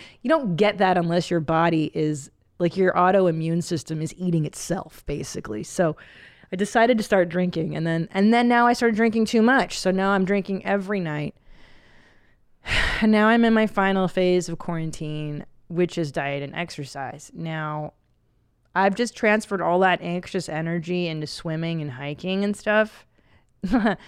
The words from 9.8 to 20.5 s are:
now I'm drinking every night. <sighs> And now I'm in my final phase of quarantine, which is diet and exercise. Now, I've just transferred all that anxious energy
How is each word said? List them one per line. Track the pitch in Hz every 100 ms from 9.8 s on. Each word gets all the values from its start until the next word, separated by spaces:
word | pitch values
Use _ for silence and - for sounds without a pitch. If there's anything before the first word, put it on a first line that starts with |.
| 190
now | 190 196
I'm | 196 185
drinking | 202 196 190 196
every | 202 190 208
night. | 165 151 147 - - - - - _ - _ _ _ _ _ _
<sighs> | - - - -
And | 220
now | 214 214
I'm | 233 233
in |
my | 220 214
final | - 190 196 180
phase | 185 185 180 170
of | 165
quarantine, | - 165 160 - 151 151 151 147 - _ -
which | 170 175 -
is | 151
diet | 151 139 143
and | 139 147
exercise. | 175 - 135 139 131 139 -
Now, | 175 165 160 151 151 151 - _ _ _ _ _ _ _
I've | 180 196 196
just | 240 -
transferred | 214 214 - 196
all | 165 180
that | 190 175
anxious | 170 175 - 185
energy | 170